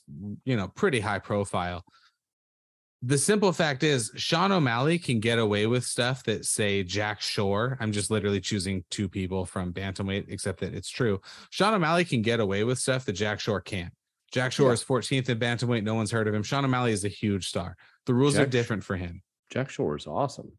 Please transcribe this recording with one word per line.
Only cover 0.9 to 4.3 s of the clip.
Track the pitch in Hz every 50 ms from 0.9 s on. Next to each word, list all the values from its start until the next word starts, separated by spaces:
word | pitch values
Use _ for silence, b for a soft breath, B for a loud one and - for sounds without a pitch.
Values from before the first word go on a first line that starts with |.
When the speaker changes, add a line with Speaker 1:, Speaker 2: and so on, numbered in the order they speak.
| 131 113
Speaker 1:
high | 98 107 101 92
profile. | - - 107 101 98 - - 95 87 87 87 87 - b b b b b b b _ _ _ _ _ _ _ _ _ _ _ _ _ _ _ - 123
The | 123 147
simple | 135 - - 214 208 214 185 160
fact | - 165 147 135 127 160
is | 151 143 123 107 - -
Sean | - - -